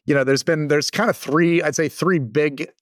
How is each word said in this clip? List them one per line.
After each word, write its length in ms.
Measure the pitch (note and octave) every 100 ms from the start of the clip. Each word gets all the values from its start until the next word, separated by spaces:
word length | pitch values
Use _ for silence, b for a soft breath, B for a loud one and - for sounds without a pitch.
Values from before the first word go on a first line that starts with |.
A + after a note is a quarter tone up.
| -
You 80 |
know, 100 | C#3+
there's 180 | C3 C3+
been, 260 | - D#3 D3+
there's 220 | D3 C#3+
kind 180 | - A3
of 80 | -
three, 460 | - D3 F3 E3+
I'd 140 | D#3 D3+
say 120 | D#3
three 300 | - D#3+ F3+
big 500 | B2 A2 D3+ C#3 D3 _